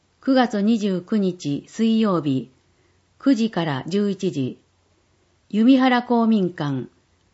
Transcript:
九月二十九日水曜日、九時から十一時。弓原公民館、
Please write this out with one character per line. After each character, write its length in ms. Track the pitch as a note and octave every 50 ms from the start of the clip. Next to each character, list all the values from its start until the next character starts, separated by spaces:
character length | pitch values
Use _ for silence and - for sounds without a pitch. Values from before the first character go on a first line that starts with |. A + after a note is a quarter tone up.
| _ _ _ _
九 140 | - C4 C4+
月 260 | C4 A#3+ A#3 A3 G3+
二 160 | G3 A3 A#3+ G#3
十 240 | G#3 G3+ F#3 F3
九 160 | F3+ - A3+ G#3+
日 480 | G3 F#3 F3 F3+ - D3 C#3+ - - -
水 320 | - - A3+ A3+ A3 A3
曜 220 | A3 G#3 F3+ E3
日、 300 | D3 D3 C3 C3 A#2 - _ _ _ _ _ _ _ _ _ _ _ _ _ _
九 160 | - C#4 C4+
時 160 | G#3 A3+ A3
か 160 | - F3+ E3
ら 180 | D#3+ C#3 B2+ - D#3+
十 240 | F#3 G3+ G#3 G3+
一 200 | F#3+ F#3+ G3 F3+
時。 280 | C3+ C#3+ C3 A#2 - - _ _ _ _ _ _ _ _ _ _ _ _ _ _ _ _ _ _
弓 300 | - G#3 A3+ B3+ C#4 B3+
原 240 | C4 C4 B3 A#3+ A#3+
公 240 | - A#3+ A#3 A3+ A3+
民 260 | A3+ G#3 F#3 E3+ F3+
館、 340 | - D3+ C#3+ C3+ B2+ A#2+ - _ _ _ _ _ _ _ _